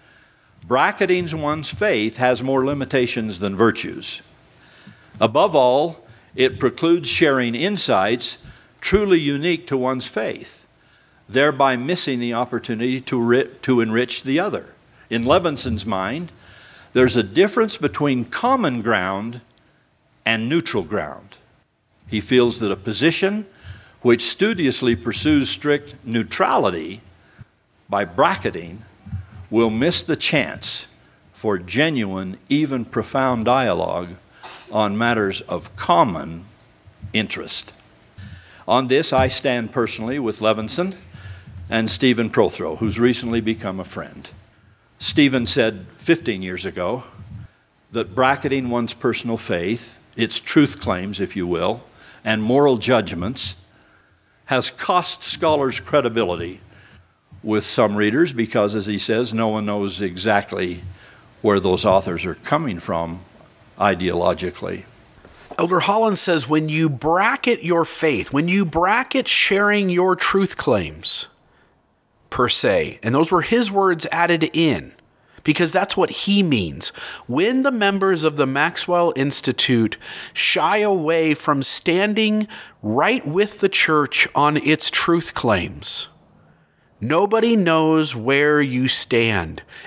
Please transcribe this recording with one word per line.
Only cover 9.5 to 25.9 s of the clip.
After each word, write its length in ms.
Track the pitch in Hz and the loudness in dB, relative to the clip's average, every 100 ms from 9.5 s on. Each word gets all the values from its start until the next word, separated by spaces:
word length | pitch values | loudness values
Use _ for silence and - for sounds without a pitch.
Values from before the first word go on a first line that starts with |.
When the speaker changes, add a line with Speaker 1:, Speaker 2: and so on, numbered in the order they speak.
| 165 175 | -2 -2
Speaker 1:
to 100 | 135 | -2
one's 280 | 127 131 - | 0 -2 -4
faith, 600 | - 214 98 - - _ _ _ _ _ _ - | -6 -6 -6 -12 -20 _ _ _ _ _ _ -4
thereby 520 | 113 147 135 135 127 | 2 2 4 2 0
missing 420 | 131 175 - 127 | -2 -2 -2 -2
the 140 | 120 | -2
opportunity 680 | 117 123 117 - 113 123 131 | -2 -4 -4 -6 -4 -2 -4
to 180 | 127 127 | -2 0
ri-, 300 | 117 120 - - | 4 4 2 -2
to 180 | - 127 | 0 2
enrich 420 | 113 113 123 - | 2 0 -2 -4
the 160 | 131 139 | -4 -2
other. 360 | 196 120 - - _ _ - | -2 -6 -10 -20 _ _ -6
In 160 | 113 | -2
Levinson's 640 | 117 170 170 143 131 107 107 | 4 4 2 -2 -4 -6 -4
mind, 440 | 95 92 143 175 - - - - - - | -2 -2 -6 -10 -16 -20 -20 -20 -20 -2
there's 240 | 123 127 117 | 4 4 4
a 60 | |
difference 560 | 98 117 202 220 220 - | 0 2 2 2 -2 0
between 480 | 147 - 147 127 117 | -4 0 0 0 -4
common 560 | - 240 262 175 120 | -4 0 0 0 -2
ground 580 | 107 107 90 98 113 120 - _ _ _ _ _ _ _ - | 0 0 0 -4 -6 -12 -18 _ _ _ _ _ _ _ -2
and 200 | 113 113 | 0 0
neutral 360 | 165 160 110 | -2 -2 -4
ground. 540 | 85 104 76 67 - - _ _ _ _ _ _ - | -2 -4 -6 -10 -18 -20 _ _ _ _ _ _ -8
He 120 | 107 | -6
feels 400 | 101 127 120 113 | 2 4 4 2
that 100 | 104 | -4
a 60 | 95 | -4
position 680 | 113 107 147 160 196 208 208 - - - - _ | -6 0 2 2 0 -2 -8 -16 -20 -20 -20 _
which 200 | 123 117 | 2 4
studiously 720 | - - 208 202 143 120 127 | 2 0 0 2 0 0 0
pursues 560 | 117 117 107 151 147 131 | 0 -2 -2 2 2 2
strict 460 | - 147 143 - | -2 0 -2 -2